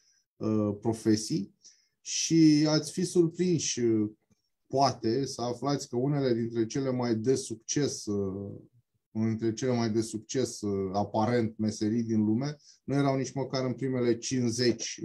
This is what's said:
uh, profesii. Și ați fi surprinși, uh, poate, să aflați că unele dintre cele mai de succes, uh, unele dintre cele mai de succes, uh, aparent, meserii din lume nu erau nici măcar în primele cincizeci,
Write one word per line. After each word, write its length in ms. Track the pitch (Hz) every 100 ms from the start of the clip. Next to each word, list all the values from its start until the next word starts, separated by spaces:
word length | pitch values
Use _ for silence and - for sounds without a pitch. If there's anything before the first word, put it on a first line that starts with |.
| _ _ _ -
uh, 420 | 110 107 104 101
profesii. 760 | 117 110 110 110 - 165 - _ - _ _ _
Și 640 | - - - 165 156 147 151
ați 220 | 151 -
fi 120 | -
surprinși, 760 | 175 180 165 170 180 156 - -
uh, 320 | 117 110 107 - _ _ _ _ _
poate, 520 | 131 135 - 113 131 135
să 160 | -
aflați 480 | 123 120 139 135 -
că 60 | 120
unele 380 | 139 147 131
dintre 320 | 117 117 117 110
cele 260 | 139 135
mai 240 | 123 120 110
de 200 | 117 135
succes, 680 | - 110 - 147 135 - -
uh, 460 | 101 98 98 101 104 - _ _ _ _
unele 180 | 110 113
dintre 240 | 110 113
cele 220 | 110 131 120
mai 140 | 117
de 120 | 110
succes, 600 | 113 104 - 131 120 -
uh, 280 | 104 98 98
aparent, 640 | 98 104 113 110 120 110 -
meserii 460 | 107 107 107 120
din 220 | 113 110 107
lume 300 | 113 143 147 - -
nu 120 | - 139
erau 220 | 139 135
nici 160 | 127
măcar 320 | 139 127 135 131
în 80 |
primele 440 | 113 135 127 120 117
cincizeci, 840 | - 131 120 120 120 113 - -